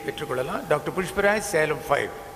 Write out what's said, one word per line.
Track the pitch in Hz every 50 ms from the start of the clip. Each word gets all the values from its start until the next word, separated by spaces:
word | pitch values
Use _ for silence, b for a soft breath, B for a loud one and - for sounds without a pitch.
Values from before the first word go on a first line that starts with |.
| -
பெற்றுக்கொள்ளலாம். | 139 - - 151 131 127 123 131 160 202 277 233 160
டாக்டர் | 151 147 - 165 147
புஷ்பராஜ், | 185 185 - - 202 196 202 214 220 - -
சேலம் | 165 156 156 151 147 - -
ஃபைவ். | - 135 123 110 92 - - - - -